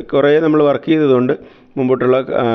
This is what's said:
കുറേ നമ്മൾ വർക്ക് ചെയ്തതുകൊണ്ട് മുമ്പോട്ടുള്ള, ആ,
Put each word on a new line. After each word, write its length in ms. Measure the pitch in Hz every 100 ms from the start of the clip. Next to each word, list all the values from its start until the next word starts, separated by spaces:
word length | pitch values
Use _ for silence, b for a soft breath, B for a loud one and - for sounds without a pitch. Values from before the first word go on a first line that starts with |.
| -
കുറേ 280 | 143 143 151
നമ്മൾ 220 | 160 151
വർക്ക് 220 | 147 135
ചെയ്തതുകൊണ്ട് 480 | - 160 147 127 127 - B B B 139
മുമ്പോട്ടുള്ള, 400 | 127 127 123 131 127 -
ആ, 20 | 120